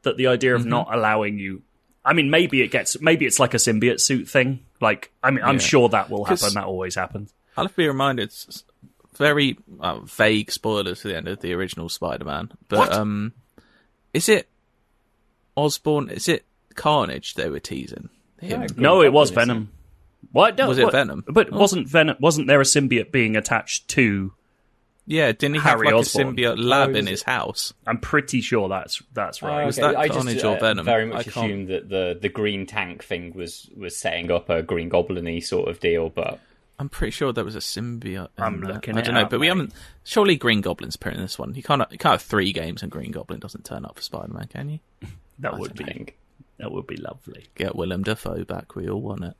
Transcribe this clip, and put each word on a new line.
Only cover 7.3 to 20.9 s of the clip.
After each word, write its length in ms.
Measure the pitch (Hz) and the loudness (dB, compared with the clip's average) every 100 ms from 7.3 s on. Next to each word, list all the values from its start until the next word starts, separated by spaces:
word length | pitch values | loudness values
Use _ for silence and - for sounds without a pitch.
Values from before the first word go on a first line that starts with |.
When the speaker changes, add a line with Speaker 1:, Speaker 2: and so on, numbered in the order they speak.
| _ _ - | _ _ -6
Speaker 2:
I'll 80 | |
have 80 | 185 | -4
to 40 | - | 0
be 100 | 156 | 0
reminded, 440 | 135 139 123 107 | 2 0 0 -6
s-, 160 | - - | -10 -16
s-, 160 | - _ _ - _ _ - | -18 _ _ -20 _ _ 0
very, 400 | 147 147 139 - _ - | 2 4 2 -2 _ -6
uh, 180 | 90 60 | -6 -6
vague 500 | - - 107 110 104 | -12 2 4 4 0
spoilers 520 | - 113 107 92 98 | -6 -2 -2 -2 -6
for 60 | 104 | -6
the 80 | 85 | -6
end 120 | 82 | -6
of 120 | 101 | -6
the 120 | 87 | -4
original 360 | 90 92 - 82 | -4 -4 -6 -10
Spider-Man. 600 | - 90 - 76 73 104 - _ | -6 -6 -6 -6 -8 -8 -14 _
But, 100 | 104 | 2
Speaker 1:
What? 140 | 104 | 2
Speaker 2:
um, 380 | 104 107 104 107 - _ _ _ _ _ _ _ | 2 0 -4 -6 -8 _ _ _ _ _ _ _
is 140 | 151 202 | -2 4
it 200 | 214 - _ _ _ _ _ _ _ _ _ _ - | 2 2 _ _ _ _ _ _ _ _ _ _ -2
Osborn? 540 | 147 - 151 147 131 | -2 0 -2 -2 -2
Is 180 | - - | -6 -2
it 160 | 165 _ _ _ | -4 _ _ _
Carnage 600 | - 151 147 101 65 - | -4 0 2 0 -6 -10
they 140 | - 82 | -6 -6
were 120 | 71 | -6
teasing? 480 | - 69 64 - - _ _ _ | -8 -10 -10 -14 -18 _ _ _
Him? 260 | 180 247 - - | -8 -6 -6 4
Speaker 3:
No, 200 | 139 185 | 6 10
Speaker 1:
No, 60 | |
it 100 | 147 | 10
was 180 | 143 143 | 8 6
Speaker 3:
Green 60 | 127 120 | 4 2
Goblin, 20 | 113 | 0
Speaker 1:
Venom. 160 | 107 - - _ _ _ - | -4 -14 -20 _ _ _ -2
What? 260 | - 214 240 | 4 4 4
No, 100 | 269 | 0
Speaker 2:
Was 100 | 127 | 4
it 60 | |
Speaker 1:
what? 80 | - | 4